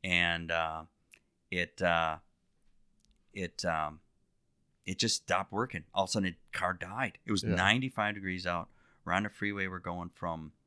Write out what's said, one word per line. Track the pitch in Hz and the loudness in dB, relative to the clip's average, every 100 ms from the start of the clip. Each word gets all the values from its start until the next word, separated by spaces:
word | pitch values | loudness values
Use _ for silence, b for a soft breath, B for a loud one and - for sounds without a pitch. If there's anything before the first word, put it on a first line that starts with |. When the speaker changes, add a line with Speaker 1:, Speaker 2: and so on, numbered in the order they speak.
Speaker 1:
And, | 95 87 87 85 82 | 2 2 4 2 0
uh, | 82 80 80 80 _ _ - _ _ _ | 0 0 -4 -12 _ _ -20 _ _ _
it, | 90 87 - | -4 -4 0
uh, | 90 85 80 80 _ _ _ _ _ _ _ _ _ _ _ | 2 4 2 -2 _ _ _ _ _ _ _ _ _ _ _
it, | 101 87 - | -6 -6 -4
um, | 90 80 76 78 _ _ _ _ _ _ _ _ - | -2 0 -2 -6 _ _ _ _ _ _ _ _ -8
it | 95 | 0
just | 113 - | 0 0
stopped | - 90 98 | 2 0 2
working. | 98 123 85 78 | -2 -2 -4 -4
All | - | 0
of | 95 | 0
a | |
sudden, | 107 95 85 - | 2 0 -2 -10
the | - | -2
car | 90 | -2
died. | 92 92 107 127 - - | -2 -6 -4 -4 -6 -2
It | |
was | 101 | 0
Speaker 2:
Yeah. | 107 92 | 2 4
Speaker 1:
ninety-five | 95 117 131 120 104 104 | 6 6 2 0 -2 -2
degrees | 95 92 90 | -4 -4 -2
out. | 87 - b b b - | -4 -4 b b b 0
We're | |
on | 90 | 0
the | 104 | 0
freeway. | - 104 101 95 | -2 -4 -2 -4
We're | 92 | -4
going | 90 87 87 | -6 -6 -8
from | - 87 80 78 _ | -6 -6 -6 -8 _